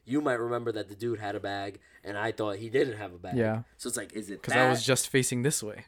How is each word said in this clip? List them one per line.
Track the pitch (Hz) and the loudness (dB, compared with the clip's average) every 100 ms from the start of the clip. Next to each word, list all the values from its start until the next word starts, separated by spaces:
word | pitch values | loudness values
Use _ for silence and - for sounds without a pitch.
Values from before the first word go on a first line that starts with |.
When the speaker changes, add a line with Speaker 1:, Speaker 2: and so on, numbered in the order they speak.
| - | -2
Speaker 1:
you | 143 | 0
might | 147 120 | 2 2
remember | 117 120 117 | 0 0 -2
that | 110 101 | -4 -6
the | 104 | -6
dude | 120 107 | -4 -2
had | 104 101 | -4 -4
a | |
bag, | 101 101 101 95 _ - | -4 -4 -6 -10 _ -14
and | - 101 | -8 -2
I | 110 | -2
thought | - 107 101 | 0 -2 -4
he | 113 | 0
didn't | 131 143 107 | 2 2 -2
have | 101 | -10
a | 90 | -12
bag. | 92 120 | -2 2
Speaker 2:
Yeah. | 110 110 113 - | 2 0 -4 -10
Speaker 1:
So | 123 | -6
it's | 120 | -6
like, | 101 | -6
is | 107 101 | -8 -8
it | 98 | -6
Speaker 2:
'Cause | - 139 | 2 6
Speaker 1:
that? | 131 | 6
Speaker 2:
I | |
was | 123 | 6
just | 117 127 - | 4 2 4
facing | 135 127 123 | 2 2 2
this | 131 - | 0 0
way. | 107 104 | -4 -10